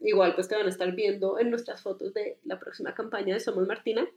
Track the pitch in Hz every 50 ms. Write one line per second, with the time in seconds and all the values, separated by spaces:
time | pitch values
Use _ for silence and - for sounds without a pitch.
0 | - 214 208 196 185 175 170 - 185 185 214 214 208 185 185 - 185 185 180 196
1 | 214 202 202 202 190 190 196 220 240 240 233 233 233 - - - - 202 190 190
2 | - 202 196 214 208 - - _ - - 190 185 - - - - - - - -
3 | 214 220 - 202 196 190 190 220 - 233 202 190 190 196 214 - - 233 220 233
4 | 330 - -